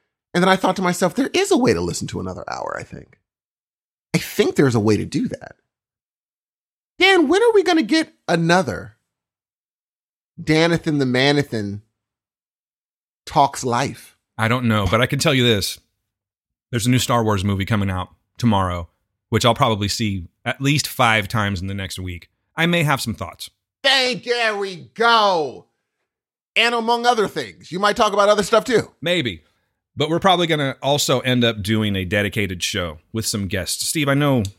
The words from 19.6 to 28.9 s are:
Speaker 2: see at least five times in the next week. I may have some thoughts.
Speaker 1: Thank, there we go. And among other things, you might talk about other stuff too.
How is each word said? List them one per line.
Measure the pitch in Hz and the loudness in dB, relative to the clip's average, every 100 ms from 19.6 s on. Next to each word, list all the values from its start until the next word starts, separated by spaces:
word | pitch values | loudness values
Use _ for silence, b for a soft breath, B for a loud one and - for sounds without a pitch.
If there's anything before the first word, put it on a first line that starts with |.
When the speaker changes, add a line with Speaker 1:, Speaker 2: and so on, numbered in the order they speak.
| 131 107 101 | 0 0 -2
Speaker 2:
see | - 110 98 85 _ 117 | -4 -4 -4 -8 _ -10
at | - | -4
least | 135 147 - | -2 0 -2
five | - 120 110 101 | 0 2 2 0
times | 113 101 95 | -2 -2 -4
in | 95 | -6
the | 98 | -8
next | 92 - | -10 -10
week. | 92 87 - _ _ - | -10 -12 -16 _ _ -4
I | 170 | 0
may | 175 151 | 0 0
have | 139 | -2
some | 117 98 | -4 -8
thoughts. | 85 - - _ _ _ | -10 -12 -18 _ _ _
Speaker 1:
Thank, | 277 269 254 208 240 | 0 0 0 -4 -4
there | 240 226 202 | -2 -2 -2
we | 196 175 127 - | -6 -8 -14 -2
go. | 233 233 202 175 139 95 - _ _ _ _ _ _ _ _ - | 2 4 4 2 -2 -8 -18 _ _ _ _ _ _ _ _ 0
And | 226 240 | 0 0
among | 226 240 240 | 0 0 2
other | 240 196 | 0 0
things, | 160 110 82 - | -4 -10 -12 -12
you | 175 | -2
might | 208 208 | -2 2
talk | 214 | 0
about | 202 202 | 2 4
other | 208 | 2
stuff | 196 220 - | 2 2 2
too. | 220 - | 0 -2